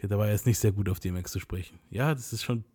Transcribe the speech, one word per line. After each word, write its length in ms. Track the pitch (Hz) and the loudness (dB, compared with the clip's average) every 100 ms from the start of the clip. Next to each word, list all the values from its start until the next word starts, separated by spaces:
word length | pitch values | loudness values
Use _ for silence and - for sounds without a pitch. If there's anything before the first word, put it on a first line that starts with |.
ja, 60 | 98 | 0
da 100 | 101 | 2
war 120 | 107 | 4
jetzt 160 | 104 - | 2 4
nicht 140 | 113 | 4
sehr 120 | 110 | 4
gut 160 | 98 95 | 2 0
auf 140 | 90 | -2
D 80 | 92 | -2
M 80 | 90 | -4
X 160 | - | -4
zu 60 | 95 | -6
sprechen. 380 | - 92 87 - _ | -6 -8 -10 -16 _
Ja, 240 | 101 139 147 | -2 0 0
das 160 | 120 | -4
ist 120 | 117 | -6
schon 200 | - 120 107 | -4 -4 -4